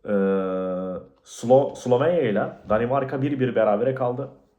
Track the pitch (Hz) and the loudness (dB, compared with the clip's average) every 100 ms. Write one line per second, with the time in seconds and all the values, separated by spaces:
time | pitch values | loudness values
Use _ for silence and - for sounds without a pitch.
0 | - 101 98 95 95 92 92 92 92 90 | -2 0 2 0 -2 -4 -4 -6 -6 -10
1 | - _ - - 120 131 143 - 127 123 | -14 _ -20 -10 4 4 4 -4 0 2
2 | 151 175 123 101 151 - - 107 120 135 | 2 2 2 0 -2 -8 -2 0 2 -2
3 | 131 143 139 139 127 113 110 104 123 131 | -2 -2 -2 0 0 2 2 2 0 -2
4 | 123 123 139 - _ | -4 -4 -8 -14 _